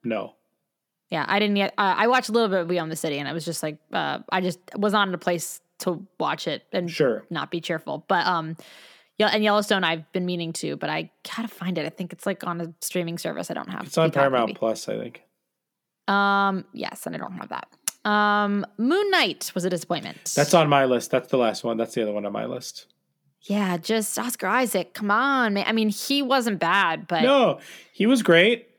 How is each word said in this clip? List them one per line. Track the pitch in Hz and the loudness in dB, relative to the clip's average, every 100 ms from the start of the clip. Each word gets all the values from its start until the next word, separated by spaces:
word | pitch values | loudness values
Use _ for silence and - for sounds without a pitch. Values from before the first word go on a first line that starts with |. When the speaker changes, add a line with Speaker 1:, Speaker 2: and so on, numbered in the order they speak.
Speaker 1:
No. | 117 110 - _ _ _ _ _ _ _ _ | -4 -4 -6 _ _ _ _ _ _ _ _
Speaker 2:
Yeah, | 165 147 | -6 -2
I | 202 | 0
didn't | 208 202 | 2 2
yet. | 196 - | 0 0
Uh, | 202 - | 0 2
I | 220 | 4
watched | 254 247 | 4 2
a | |
little | 220 220 | 0 2
bit | 185 | 0
of | 170 | 0
We | 175 | -2
Own | 160 | -2
the | 160 | -4
City, | 165 143 | -4 -4
and | 139 | -4
I | |
was | 160 160 | -6 -6
just | 160 | -6
like, | 156 151 _ | -6 -8 _
uh, | - 151 139 - | -4 -2 -6 -2
I | 185 | -2
just | 185 175 - - | 0 -4 -10 -2
was | 202 | 0
not | 208 196 | 2 2
in | |
a | 175 | 0
place | - 175 - - _ _ | -2 -2 -4 -12 _ _
to | - 170 - _ | -4 -4 -8 _
watch | 156 156 - | -4 -4 -4
it | 147 _ | -8 _
and | 196 175 | -6 -4
Speaker 1:
Sure. | 165 139 107 - | 2 2 2 -4
Speaker 2:
not | 165 147 | -8 -6
be | 170 | -6
cheerful. | 165 165 - 147 - | -4 -6 -6 -10 -2
But, | 185 175 | 0 2
um, | 175 160 165 - - - - _ _ | 0 -4 -10 -14 -20 -20 -20 _ _
yeah, | 214 | 2
and | 220 | 4
Yellowstone, | 214 208 202 202 | 4 2 2 2
I've | 175 165 160 | 2 -2 -4
been | 185 180 | -4 -2
meaning | 180 165 | -2 -4
to, | 160 160 143 | -6 -6 -6
but | 151 | -4
I | 156 165 _ - - | -6 -8 _ -12 -8
gotta | 226 | -8
find | - 180 170 | -8 -6 -4
it. | 151 | -6
I | |
think | - 180 | -8 -12
it's, | - - | -8 -8
like, | 190 - | -6 -6
on | 170 | -6
a | 170 170 | -8 -8
streaming | - 180 170 170 | -6 -4 -4 -6
service | 170 76 - | -6 -6 -6
I | - | -8
don't | - | -8
have. | 185 - | -10 -4
Speaker 1:
It's | - | 2
on | 160 | 2
Speaker 2:
Peacock, | 139 139 | 4 2
Speaker 1:
Paramount | 131 113 104 | 4 0 -2
Plus, | 113 110 - | -2 -2 -6
Speaker 2:
maybe. | 110 | -8
Speaker 1:
I | |
think. | 117 - _ _ _ _ _ _ _ _ - | -8 -14 _ _ _ _ _ _ _ _ -2
Speaker 2:
Um, | 202 202 196 196 190 - | 2 2 2 2 -2 -8
yes, | - - - - | -10 -10 -8 -10
and | - | -10
I | |
don't | - | -10
have | 180 - | -12 -10
that. | - - _ - - 214 | -12 -12 _ -12 -6 0
Um, | 208 208 208 202 202 - - | 2 4 2 2 0 -4 -4
Moon | 233 359 403 | 0 2 2
Knight | 370 233 - - - | 2 2 -2 -6 -4
was | 180 | -2
a | |
disappointment. | 175 - 160 - - - - | -2 -2 -6 -6 -12 -6 0
Speaker 1:
That's | 143 | 4
on | 175 151 | 6 6
my | 143 135 | 6 4
list. | 123 - | 2 2
That's | 131 123 | -2 0
the | 131 | 2
last | 117 107 | 2 0
one. | 120 113 | -4 -2
That's | 113 - | -2 -2
the | |
other | 107 | -2
one | 104 101 | -2 -4
on | |
my | 104 117 | -6 -6
list. | 127 - - - _ _ _ _ _ | -8 -12 -16 -20 _ _ _ _ _
Speaker 2:
Yeah, | - 202 196 175 | -4 0 0 -2
just | 160 220 208 - | 0 -2 0 -4
Oscar | 233 - 185 | -6 -4 0
Isaac. | 226 254 190 175 | 0 2 0 -4
Come | - 208 | -6 0
on, | 208 269 269 226 202 | 2 2 2 2 0
man. | - | 0
I | |
mean, | 226 214 | 0 0
he | 208 - 277 | -2 0 0
wasn't | 269 269 233 190 | 2 2 2 0
bad, | 165 190 185 160 190 | 2 4 4 0 -2
but | 170 | 2
Speaker 1:
No, | 247 277 220 139 - - - | 4 6 4 2 -8 -20 -20
he | - 208 | 0 4
was | 262 | 4
great. | 196 165 190 233 - | 6 8 8 4 -4